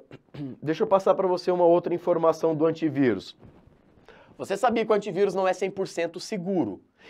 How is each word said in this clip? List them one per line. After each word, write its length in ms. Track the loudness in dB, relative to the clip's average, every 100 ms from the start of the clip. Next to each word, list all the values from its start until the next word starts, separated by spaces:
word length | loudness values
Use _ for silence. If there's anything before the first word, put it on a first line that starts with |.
| -8 -20 _
<clears throat> 320 | -14 -12 -8
deixa 220 | -6 -2
eu 40 | 2
passar 280 | 2 4 2
pra 120 | 2
você 220 | 0 0
uma 160 | 2 4
outra 260 | 4 2
informação 640 | -4 0 2 2 2 0 2
do 120 | 0
antivírus. 680 | 0 -2 2 2 2 -6 -20 -20 -20 _ _ _ _ _ -20 -20 -12
Você 180 | -6 0
sabia 300 | 0 0 2
que 60 |
o 40 | 0
antivírus 380 | 0 0 0
não 140 | 2 -2
é 60 |
cem 180 | 0 -4
por 160 | -4 -6
cento 320 | -4 -6 -6
seguro? 600 | -10 -8 -2 -2 -2 -4 _ _